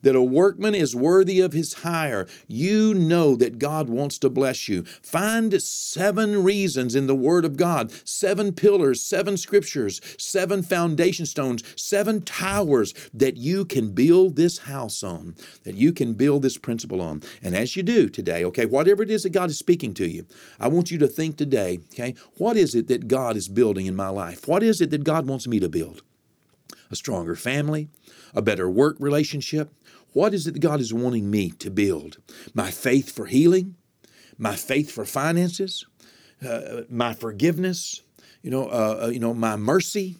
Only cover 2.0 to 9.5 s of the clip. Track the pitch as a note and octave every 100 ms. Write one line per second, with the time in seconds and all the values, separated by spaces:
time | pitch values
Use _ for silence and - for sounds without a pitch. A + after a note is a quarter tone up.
2 | D3+ A2 F#2 - _ A2+ F3 G#3+ A3 G3
3 | E3 E3+ D#3 B2 A#2+ A#2 C#3+ D#3 C#3 A#2
4 | C#3+ - C#3 B2+ C3+ B2 - F#2+ E2 -
5 | - E3 G#3 A3+ A3+ G3 - - - -
6 | F#3+ G#3+ A3 G#3 F#3 G3+ F#3+ C3 B2+ B2
7 | C3+ C3+ C3 F3 E3 C#3 F3 D#3+ A2+ -
8 | - - G3 G3 G#3 F3 G#3+ G3+ C#3+ B2
9 | - F#3+ F#3+ G3 -